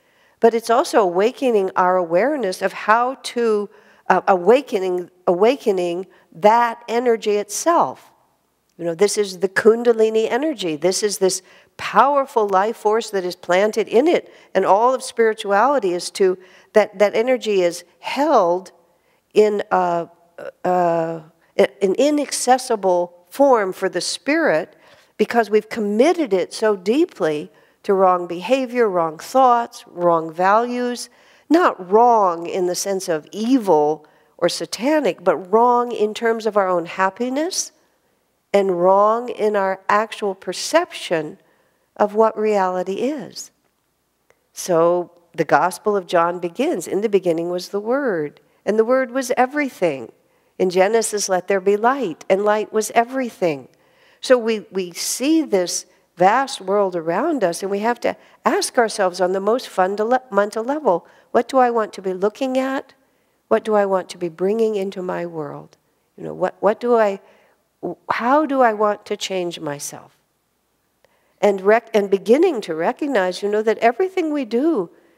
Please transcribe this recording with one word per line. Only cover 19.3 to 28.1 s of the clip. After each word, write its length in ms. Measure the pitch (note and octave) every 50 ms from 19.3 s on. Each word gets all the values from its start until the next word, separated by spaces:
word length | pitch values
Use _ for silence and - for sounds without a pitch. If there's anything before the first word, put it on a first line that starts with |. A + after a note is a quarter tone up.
| -
in 300 | - G#3+ G#3+ G#3 G3+ G#3+ -
a, 380 | F#3+ F#3 F#3 F3 E3+ E3+ E3 - - _ _ _ _ - - - - _ -
a, 580 | F3+ F3+ F3+ F3 E3+ E3 E3+ E3 E3 E3 E3 D#3 D#3+ _ _ _ _ _
an 380 | - G3 - - - G3+ F#3+ F#3+
inaccessible 1300 | - C4 D4 D4+ D4 C#4 - - - - B3 B3+ B3+ B3+ - B3 G#3 G3 F#3+ F3+ F3 F3 F3 - _ _ _
form 420 | - - C#4 C#4+ B3+ A3+ G3+ F#3
for 160 | F3+ - F#3+
the 140 | F#3 E3 A3
spirit 760 | - - - - _ - D4 E4 D#4+ A#3+ D#3+ D#3 - - _ _ _ _ - _ _ _ _
because 340 | - G#3+ - - A#3 A3+ G3+
we've 200 | G#3 G#3+ G#3+ -
committed 640 | - A#3 G#3+ G3+ G#3 G#3+ B3+ E4 F4+ E4+ D#4 A3 G3
it 200 | F#3 D#3 - -
so 220 | - A3+ A3 G#3
deeply 720 | G3 F3 G3 A#3 D4 E4+ F4+ - - F#3 D#3+ D3+ D3+ E3+ F#3 _ _ _ _ _ _ -
to 100 | - G3
wrong 340 | F#3+ F#3+ F#3